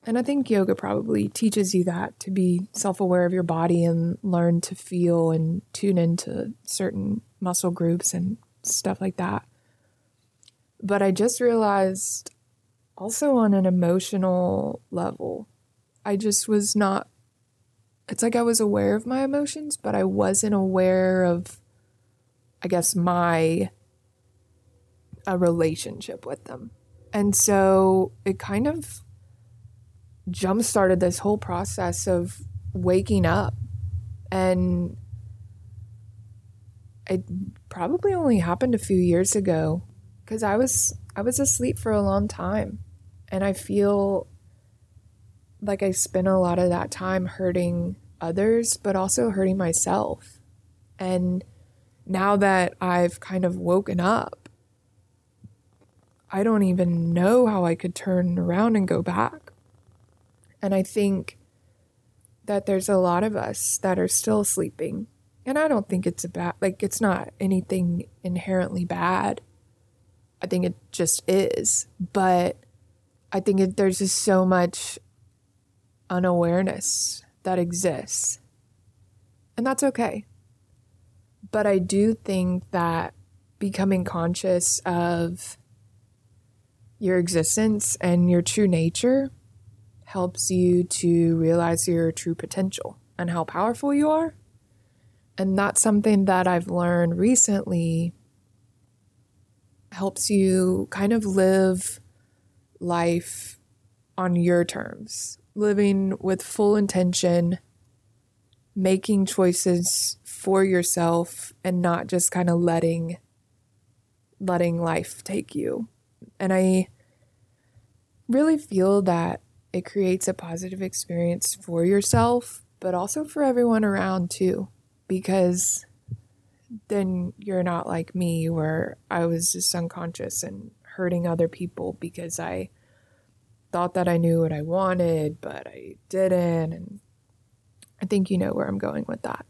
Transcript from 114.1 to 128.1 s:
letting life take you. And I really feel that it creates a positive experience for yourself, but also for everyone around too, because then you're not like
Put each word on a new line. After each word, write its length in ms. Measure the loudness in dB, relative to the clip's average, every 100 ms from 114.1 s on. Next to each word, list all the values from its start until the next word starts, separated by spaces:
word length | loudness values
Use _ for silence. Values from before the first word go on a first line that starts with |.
| _ _ _
letting 440 | -4 0 0 0
life 400 | -2 -2 -4 -8
take 320 | -6 -6 -6
you. 340 | -6 -4 -6 -8 _ _ _ -20 _
And 140 | 0
I 360 | 2 4 2 0 _ _ _ _ _ _ _ _ _ _ _ _ _ _
really 300 | 2 4 2
feel 440 | 0 0 4 4
that 380 | 2 0 0 -4 _ _ _
it 120 | -8
creates 420 | -6 -2 0 0 -2
a 60 |
positive 480 | -4 -8 -10 -8 -8
experience 720 | -8 -8 -6 -2 -2 0 -2
for 300 | -4 -4 0
yourself, 800 | 2 2 4 2 4 2 -2 -10 -12 _
but 140 | -4
also 300 | -4 -2 -4
for 180 | -6 0
everyone 420 | 0 2 2 2
around 460 | 2 0 0 -2 -4
too, 380 | 0 0 0 -6 _ _ _ _
because 760 | -6 0 2 2 2 0 -2 -6 _ -16 -16 _ _ _ _ _ -18 _
then 440 | -2 0 -2 -4 -8
you're 240 | -6 -2
not 240 | -2 -2 -4
like 280 | -6 -4